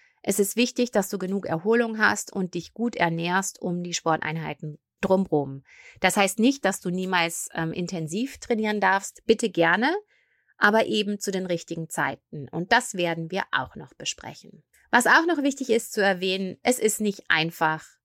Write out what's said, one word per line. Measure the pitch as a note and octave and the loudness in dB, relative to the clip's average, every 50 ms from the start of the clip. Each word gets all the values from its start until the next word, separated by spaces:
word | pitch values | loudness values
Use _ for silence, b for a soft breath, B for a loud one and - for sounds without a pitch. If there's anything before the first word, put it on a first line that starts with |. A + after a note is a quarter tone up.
| b b b b | b b b b
Es | b - G3 - | b -2 0 0
ist | G3+ G3+ - A3 | 0 0 2 0
wichtig, | B3 A#3+ - - B3 A#3+ | 0 0 2 -2 -2 0
dass | - G#3 F#3+ - | 0 0 -2 0
du | - F#3 | -4 -6
genug | F#3 F#3 G3 G3+ - | -4 -4 -4 -4 -4
Erholung | - D#3+ D#3+ E3+ G#3+ A3+ A#3+ A#3 A3+ A3 A3 | -4 -4 -2 0 2 2 2 2 0 0 2
hast | A3 G3+ G#3 G#3 - - - | 2 2 2 0 -6 -8 -4
und | G3+ F#3+ F3 - | -4 -4 -4 -4
dich | F3+ - - _ | -8 -8 -8 _
gut | - A#3 A#3+ - - | -4 -4 -4 0 0
ernährst | E3+ E3+ E3 E3 E3+ F3 F3+ F#3+ F#3+ - - - | 0 0 0 -2 -2 0 0 0 0 -2 -8 -6
um | - F3+ F3 F3 F3 | -6 -4 -4 -4 -4
die | F3 E3+ | -6 -6
Sporteinheiten | - - E3 D#3+ D#3+ - - D#3 E3 D#3 D#3 D3 - - D3+ D3 - _ _ _ _ | -4 0 0 0 0 -2 -4 -6 -6 -6 -6 -8 -8 -10 -12 -12 -14 _ _ _ _
drumrum. | - - F#3+ F#3+ F#3+ - - D3 C#3+ C3+ C3+ C#3 B B B B B B B B | 0 2 2 2 2 2 0 0 0 -2 -6 -12 B B B B B B B B
Das | - F#3 - G#3+ | 0 2 4 4
heißt | G3 F#3+ - - | 2 2 2 2
nicht, | G#3+ C4 C4+ - - | 2 2 2 2 0
dass | B3+ G3 - | -2 -2 -2
du | - F3+ | -4 -4
niemals, | F3 F#3 F#3 F#3 F#3 F3 E3+ E3+ E3 - - - - | -4 -4 -4 0 0 0 0 0 -2 -6 -10 -8 -6
ähm, | E3 E3 D#3+ | -4 -4 -4
intensiv | - - F3+ E3+ F#3 E3 D#3+ D3+ E3 G#3+ B3+ C4+ - - | -4 -4 -6 -6 -6 -6 -6 -6 -4 -4 -4 -6 -8 -14
trainieren | - - A#3+ G#3+ G#3+ G#3+ G#3+ G#3 | -4 -2 -2 0 0 -2 0 2
darfst. | G3 F#3 F#3+ G3 G3 - - - _ | 2 2 2 2 0 -6 -14 -8 _
Bitte | - A3+ A3 - G#3+ | 2 2 2 2 -2
gerne, | - E3 E3 E3 F3 G3+ A#3+ D4 F4 G#4 G#4 _ _ _ _ _ _ _ _ _ _ _ | 2 2 4 4 4 4 4 2 0 0 -4 _ _ _ _ _ _ _ _ _ _ _
aber | - G#3 G#3+ A3 - - | 2 4 4 4 2 2
eben | A3 G#3+ G#3 G3+ G#3 G3+ | 0 -2 -2 -2 -4 -4
zu | - G3+ | -4 -4
den | F#3+ F#3 F#3 | -4 -4 -2
richtigen | F3+ F3 E3 - - E3 E3 E3 - | -2 -4 -4 -4 -8 -10 -10 -10 -8
Zeiten. | - - C#3+ C#3 C3+ - _ _ - D3+ C#3 - | -4 -4 -4 -4 -4 -8 _ _ -14 -12 -12 -8
Und | - E3 F3+ - | -6 -6 0 2
das | A#3 B3 A#3+ - - | 2 2 2 0 -4
werden | F3+ F3 E3+ E3 E3+ E3 D#3+ | -2 -2 -2 -2 -4 -6 -6
wir | F3 G3 - - | -6 -6 -6 -2
auch | - C#3 C3 - - | -2 -4 -4 -4 -10
noch | - D3+ - _ | -16 -18 -18 _
besprechen. | _ - - - - - - - - - - - D#3 _ b b b b b | _ -10 -10 -10 -8 -14 -16 -16 -18 -20 -20 -20 -20 _ b b b b b
Was | - A#3+ B3 | 2 4 6
auch | - A#3+ D#4 E4 F4 | 6 6 6 6 4
noch | E4+ C#4+ C4+ | 0 2 0
wichtig | C#4+ C4+ - C4 - | 0 -2 -2 0 0
ist | A3 A#3 - - - | 0 0 0 -2 -2
zu | A3 | 2
erwähnen, | G3 G3 F#3+ F3+ F#3 F#3+ F#3 F#3+ F#3+ F#3 - - _ | 2 2 2 2 0 -2 -2 -2 -2 -6 -6 -2 _
es | - B3 - | 0 0 2
ist | - - - - | 0 0 0 0
nicht | G#3+ G#3 G3 - - _ | -2 -2 -2 -4 -2 _
einfach, | F3 D#3+ D#3 E3+ - - E3 D#3 D#3+ D#3 - - _ _ _ | 0 0 0 -2 0 0 0 2 2 -2 -6 -14 _ _ _